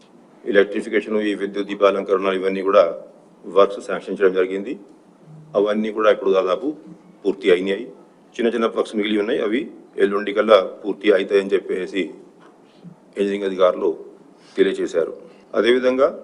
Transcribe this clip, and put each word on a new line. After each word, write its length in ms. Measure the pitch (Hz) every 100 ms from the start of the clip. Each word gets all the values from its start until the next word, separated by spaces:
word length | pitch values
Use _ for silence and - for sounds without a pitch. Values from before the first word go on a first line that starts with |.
| _ _ _ _ -
ఎలక్ట్రిఫికేషన్, 640 | 101 98 104 113 104 110 107 107
ఈ 20 | 95
విద్యుత్ 280 | 101 101 98
దీపాలంకరణ, 580 | 101 101 98 98 95 98 95
ఇవన్నీ 240 | 95 95 95
కూడా 160 | 101 85 - - - - _ 80 90
వర్క్స్ 240 | 98 - -
శాంక్షన్ 300 | 90 - 95
చేయడం 160 | 95 92
జరిగింది. 340 | 92 98 107 196 - - _ _ - - - 104
అవన్నీ 320 | 104 107 107 107
కూడా 120 | 107
ఇప్పుడు 180 | 98 98 95
దాదాపు 300 | 92 90 135 151 - - - _
పూర్తి 260 | 202 - 101
అయినాయి. 320 | 90 98 98 87 - - _ _
చిన్న 140 | - 117
చిన్న 120 | 117 113 -
వర్క్స్ 200 | - 110
మిగిలి 180 | 104 104
ఉన్నాయి, 180 | 104 - 107
అవి 140 | 120 - - - -
ఎల్లుండి 300 | 101 101 101 104
కల్లా 200 | 107 101 92 -
పూర్తి 260 | 101 - 104 98
అవుతాయని 360 | 98 101 95
చెప్పేసి 480 | 95 - 92 90 98 78 - - _ - _ _ _ - - _ 104
ఇంజనీరింగ్ 300 | 101 101 98
అధికారులు 420 | 92 90 92 95 - - - - _ - -
తెలియజేశారు. 560 | 95 95 87 85 78 - - - - 110
అదేవిధంగా 500 | 117 123 127 131 151 -